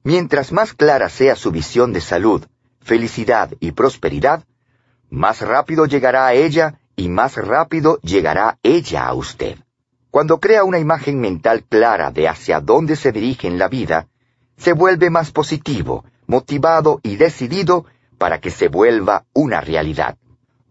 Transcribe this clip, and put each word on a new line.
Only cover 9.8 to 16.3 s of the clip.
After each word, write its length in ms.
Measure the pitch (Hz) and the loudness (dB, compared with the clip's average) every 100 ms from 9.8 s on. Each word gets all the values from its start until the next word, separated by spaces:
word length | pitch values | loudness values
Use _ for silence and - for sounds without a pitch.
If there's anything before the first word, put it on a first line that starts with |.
| _ _ _ | _ _ _
Cuando 300 | 135 156 160 | 0 2 2
crea 240 | 202 220 | 4 2
una 160 | 190 185 | 2 0
imagen 400 | 156 160 - 139 | 0 -2 -2 -2
mental 440 | 110 85 113 113 | -2 -2 0 0
clara 480 | - 110 117 101 71 | 0 2 4 2 -2
de 160 | 69 80 | -2 -2
hacia 320 | 82 - 78 | -2 -4 -2
dónde 360 | 71 127 160 151 | 2 2 2 -2
se 160 | 135 | -2
dirige 360 | 107 117 131 90 | -2 -4 -4 -4
en 100 | 90 | -2
la 100 | 95 | -2
vida, 400 | 131 90 80 - _ _ _ _ _ | -2 -4 -4 -6 _ _ _ _ _
se 160 | - | 0
vuelve 360 | 165 185 180 175 | 2 2 4 2
más 220 | 165 156 | 0 -2
positivo, 760 | - - 156 - 120 73 62 - _ | -4 -4 -6 -6 -6 -6 -8 -12 _
motivado 720 | - | -2